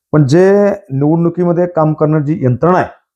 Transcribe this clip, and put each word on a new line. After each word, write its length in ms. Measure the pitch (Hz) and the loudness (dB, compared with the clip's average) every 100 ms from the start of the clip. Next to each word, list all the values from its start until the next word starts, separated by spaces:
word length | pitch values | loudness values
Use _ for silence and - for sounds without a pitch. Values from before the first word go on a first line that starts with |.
| - | -4
पण 160 | 156 131 | 0 2
जे 440 | 165 190 202 202 - - | 2 4 2 0 -2 -6
निवडणुकीमध्ये 760 | 135 147 170 170 170 175 175 175 | -4 0 0 0 -2 -2 0 -2
काम 260 | 160 156 | 0 -2
करणारी 300 | 151 151 156 | 0 0 0
जी 160 | 143 165 | -2 -2
यंत्रणा 360 | 127 123 165 180 | -2 0 0 0
आहे, 100 | - - _ | -2 -10 _